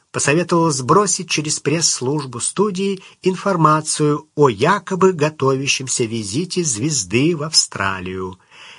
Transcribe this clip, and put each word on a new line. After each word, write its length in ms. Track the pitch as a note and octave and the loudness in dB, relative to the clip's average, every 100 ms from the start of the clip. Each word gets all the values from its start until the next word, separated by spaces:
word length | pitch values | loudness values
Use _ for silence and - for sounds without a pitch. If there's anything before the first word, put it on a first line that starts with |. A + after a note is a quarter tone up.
| _ | _
посоветовал 580 | B2+ C#3+ D#3 E3+ E3+ E3 | -2 2 2 2 2 2
сбросить 600 | C3 B2 F3+ G3+ - E3+ | 0 2 4 4 -2 -4
через 300 | - D3+ - | -4 -2 -2
пресс-службу 800 | D3 D#3+ D#3+ - B2+ D3+ C#3 A2+ | -2 0 0 -2 -2 -2 -4 -6
студии 640 | - - G#3+ F#3 G3 F#3+ - - | -4 0 -2 0 -4 -4 -10 -4
информацию 1040 | F#3 F3+ G3+ F3 D#3 D#3 D3+ - D3 D3 - - | -2 0 0 4 4 4 0 0 2 0 -2 4
о 140 | C#3+ | 4
якобы 600 | G2 D3+ G3+ - F#3+ F#3+ | 4 2 0 -2 0 2
готовящемся 920 | F3 D3+ D#3 C3+ C3+ C3+ - C3 - A#2 | 2 -2 0 -2 0 -2 -4 -4 -4 -2
визите 580 | A2+ G2+ A2+ F3+ F3+ | -4 -4 -4 -4 -2
звезды 720 | E3 G#2+ D3 D3 F2 A#2 D3+ E3 | -2 -2 -2 -4 0 0 2 0
в 60 | |
Австралию. 960 | D#3 - - - G2 F#2+ F#2 F#2+ F#2 F#2 _ - - | -2 0 0 -2 -4 -4 -6 -8 -8 -10 _ -20 -20